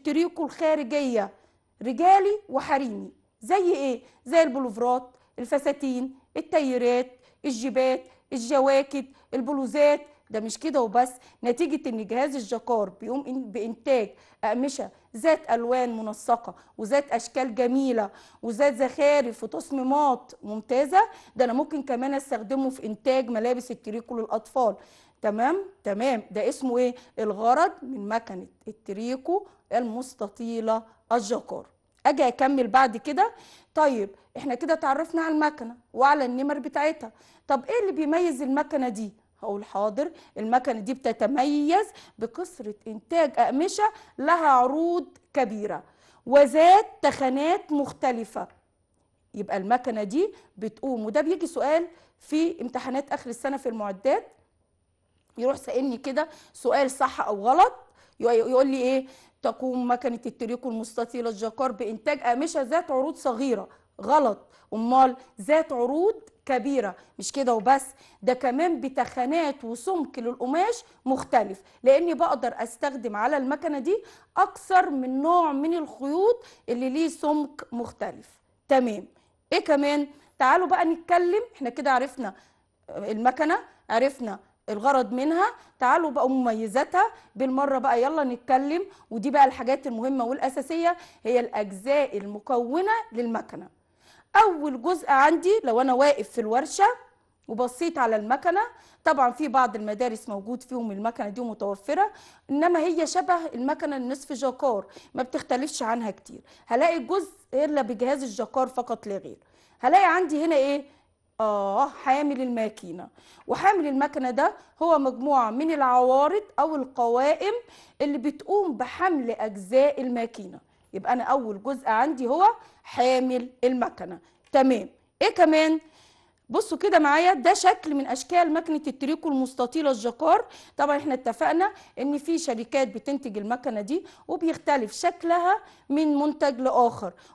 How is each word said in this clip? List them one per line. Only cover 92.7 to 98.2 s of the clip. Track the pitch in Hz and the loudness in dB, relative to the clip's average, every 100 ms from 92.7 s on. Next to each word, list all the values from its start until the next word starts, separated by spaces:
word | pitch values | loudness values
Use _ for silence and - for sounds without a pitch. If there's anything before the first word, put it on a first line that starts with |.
| 302 392 453 453 | -2 0 -2 -4
للمكنة. | 233 240 220 220 - 180 _ _ _ _ _ _ 392 | -6 -4 -6 -8 -16 -18 _ _ _ _ _ _ 4
أول | 440 320 294 254 | 4 2 -4 -4
جزء | 269 339 - | -2 -4 2
عندي | 269 294 330 349 440 | 4 6 4 2 2
لو | 269 226 | 2 2
أنا | 269 | 2
واقف | 254 285 285 208 | 4 4 4 -2
في | - | -6
الورشة | 214 240 311 - 403 494 - _ _ _ - | -2 -2 -2 2 2 2 -10 _ _ _ -10
وبصيت | 220 247 - 339 330 | -4 -4 -2 -6 0
على | 233 | 0
المكنة، | 214 | 0